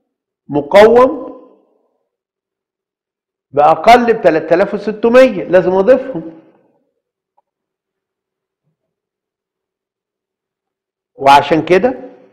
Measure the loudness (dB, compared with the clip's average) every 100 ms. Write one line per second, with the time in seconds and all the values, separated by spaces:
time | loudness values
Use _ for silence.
0 | _ _ _ _ _ -8 -4 0 2 2
1 | -2 -4 -14 -20 -20 _ _ _ _ _
2 | _ _ _ _ _ _ _ _ _ _
3 | _ _ _ _ _ 0 0 2 4 4
4 | 2 0 0 -2 -2 -2 -2 -4 -10 -4
5 | 0 4 2 0 0 0 0 -2 2 0
6 | 0 -12 -14 -20 _ _ _ _ _ _
7 | _ _ _ _ _ _ _ _ _ _
8 | _ _ _ _ _ _ _ _ _ _
9 | _ _ _ _ _ _ _ _ _ _
10 | _ _ _ _ _ _ _ _ _ _
11 | _ -4 2 2 2 -4 0 0 0 -6
12 | -16 -20 _